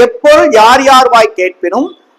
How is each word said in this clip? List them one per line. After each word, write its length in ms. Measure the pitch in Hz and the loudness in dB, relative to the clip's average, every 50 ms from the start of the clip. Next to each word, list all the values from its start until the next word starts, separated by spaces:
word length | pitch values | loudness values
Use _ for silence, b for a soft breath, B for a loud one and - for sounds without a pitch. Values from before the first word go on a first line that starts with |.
எப்பொருள் 440 | 240 240 - - - 294 302 311 - 302 233 214 | 0 0 -2 -2 0 0 2 2 0 0 2 2
யார் 240 | 220 233 254 269 269 | 2 2 2 0 2
யார் 220 | 262 262 254 262 240 | 2 2 2 2 2
வாய் 140 | 240 226 220 220 - 185 | 2 0 0 -2 -4 -6
கேட்பினும் 500 | 185 185 - _ 180 170 190 240 302 392 - _ _ _ _ | -6 -6 -6 _ -8 -6 -6 -6 -8 -8 -12 _ _ _ _